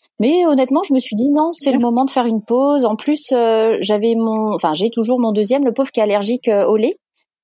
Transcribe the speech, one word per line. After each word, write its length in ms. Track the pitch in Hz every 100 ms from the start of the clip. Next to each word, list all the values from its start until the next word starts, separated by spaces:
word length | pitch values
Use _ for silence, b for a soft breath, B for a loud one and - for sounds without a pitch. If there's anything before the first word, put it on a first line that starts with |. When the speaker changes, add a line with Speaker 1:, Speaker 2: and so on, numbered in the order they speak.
| _ -
Speaker 1:
Mais 280 | 226 349 339
honnêtement, 340 | 269 269 277
je 120 | 381 262
me 40 |
suis 160 | - 208
dit, « 140 | 269
Non, 200 | 285 320
c'est 160 | 339 277
le 80 | 247
Speaker 2:
Super. 140 | 240
Speaker 1:
moment 140 | 233 269
de 40 |
faire 160 | 262 240
une 160 | 220
pause. » 400 | - 240 277 294 240
En 100 | 220
plus, 320 | - 302 -
euh, 440 | 247 226 220 226 -
j'avais 340 | 196 208 226 226
mon, 380 | 226 220 214 196
enfin, 180 | 165
j'ai 160 | 156 220
toujours 300 | 233 220 254
mon 120 | 226
deuxième, 320 | 208 208 269
le 80 | 269
pauvre 180 | 233 269
qui 80 | -
est 40 |
allergique, 440 | 214 202 202 247 240
euh, 180 | 202 202
au 100 | 214
lait, 200 | 247 403 _ _ _ _